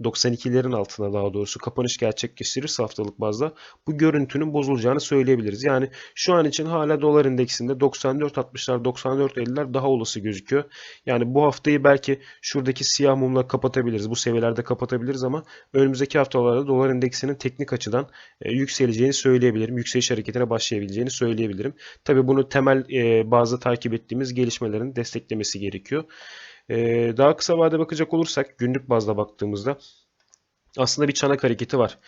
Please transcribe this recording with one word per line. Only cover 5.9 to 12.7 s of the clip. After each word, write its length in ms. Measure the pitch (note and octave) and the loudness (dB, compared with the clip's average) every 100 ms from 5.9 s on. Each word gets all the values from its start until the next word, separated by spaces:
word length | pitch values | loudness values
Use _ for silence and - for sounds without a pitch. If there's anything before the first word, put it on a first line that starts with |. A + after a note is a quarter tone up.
| - - | -8 -16
şu 200 | - - | -4 2
an 100 | F3 | 4
için 220 | D3+ C3+ D#3 | 2 0 -2
hala 340 | E3 D3+ D3+ | -2 0 2
dolar 240 | D3+ D3 | 4 4
endeksinde 560 | C3+ B2+ A#2+ - A#2+ C3 | 4 2 -2 -2 -4 0
doksan 400 | C3+ - C3+ C#3 | 0 0 -2 -2
dört 180 | D3 C#3 | -2 -4
altmışlar, 460 | B2 A#2+ - B2 | -6 -8 -4 -2
doksan 340 | B2 B2 C3 C#3 | -2 -2 -4 0
dört 200 | C3+ B2+ | 0 -2
elliler 360 | A#2+ C3+ C#3 | -4 -4 -2
daha 140 | C3 C3+ | -2 2
olası 320 | B2+ A2 G#2+ | 0 0 -4
gözüküyor. 440 | G2+ G2 - C#3 C#3+ - - - - | -6 -6 -2 -2 -2 -16 -20 -10 -2
Yani 280 | A#2+ A#2+ | 0 2
bu 80 | C3+ | 2
haftayı 420 | D3 - D3+ D3 | 2 2 0 4
belki 360 | C#3 C#3 - C3+ - - | 6 4 2 -4 -6 -12
şuradaki 420 | - C#3+ C3 | -6 -2 -2